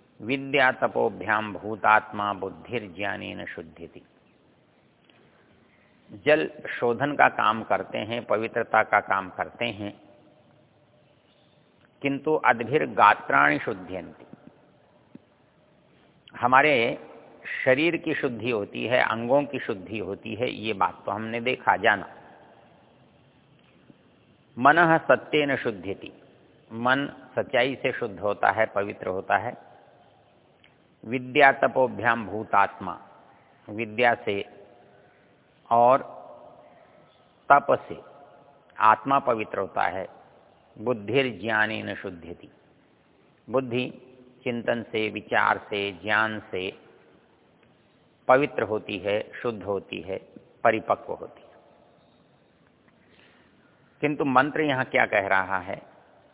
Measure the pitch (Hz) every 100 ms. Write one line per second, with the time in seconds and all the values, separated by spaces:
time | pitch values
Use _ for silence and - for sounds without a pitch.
0 | _ _ 107 135 135 139 131 127 120 120
1 | 117 98 95 107 107 90 101 107 107 107
2 | - 107 104 98 98 85 - 117 104 -
3 | 101 98 98 95 90 - 82 80 82 -
4 | - _ _ _ _ _ _ _ _ _
5 | _ _ _ _ _ _ _ _ _ _
6 | _ 107 139 151 151 - - - 123 120
7 | 143 143 131 - 107 113 107 98 95 117
8 | 107 120 - 104 113 113 113 110 107 107
9 | - 98 92 - 85 - 120 101 104 -
10 | - - _ _ _ _ _ _ _ _
11 | _ _ _ _ _ _ _ _ _ _
12 | 139 139 143 156 - 117 120 151 143 104
13 | 104 107 - 139 143 147 131 95 - 92
14 | 82 - - - - _ _ _ _ _
15 | _ - _ _ _ _ _ _ _ _
16 | _ _ _ - 123 131 147 135 117 156
17 | - - - - - - 135 131 160 165
18 | 160 143 143 113 117 110 101 123 117 127
19 | - 113 120 139 143 127 - 101 87 107
20 | 90 98 113 107 127 - 107 98 90 -
21 | - 101 110 120 117 127 - 92 110 104
22 | 82 - - - - - _ _ _ _
23 | _ _ _ _ _ _ _ _ _ _
24 | _ _ _ _ _ 117 131 160 170 160
25 | - 127 - 151 143 131 127 101 90 95
26 | 90 - - _ _ _ _ 113 120 135
27 | 143 - - - 104 123 131 127 131 120
28 | 117 90 104 101 107 101 110 - 101 104
29 | - 92 95 101 113 - - - - _
30 | _ _ _ _ _ _ _ _ _ _
31 | 107 131 127 135 139 135 135 135 127 104
32 | 117 117 101 104 107 101 98 - 92 82
33 | - - - _ _ _ - 107 113 107
34 | 123 113 - 101 - - - - _ _
35 | _ _ _ _ _ _ _ 117 120 135
36 | - - - - - - - - _ _
37 | _ _ _ _ - 143 143 127 - -
38 | - - - - - _ _ - 107 110
39 | 139 139 127 113 107 98 98 - 98 92
40 | 90 - - _ _ _ _ - 110 117
41 | 101 127 131 98 107 110 107 107 104 98
42 | 101 87 82 87 - _ _ _ _ _
43 | _ _ _ _ - 123 131 120 127 -
44 | - - - _ 127 120 113 120 107 113
45 | 107 104 104 113 104 104 - 104 101 92
46 | 104 107 110 107 - 95 95 - - -
47 | _ _ _ _ _ _ _ _ _ _
48 | _ _ - 131 147 - 107 107 - 101
49 | 101 104 - - 123 110 95 98 - 98
50 | 87 98 - - - _ 117 110 - 101
51 | - 87 - - - - _ _ _ _
52 | _ _ _ _ _ _ _ _ _ _
53 | _ _ _ _ _ _ _ _ _ _
54 | 147 147 147 127 147 151 151 131 127 127
55 | 110 104 98 95 92 95 90 - - -
56 | _ _ _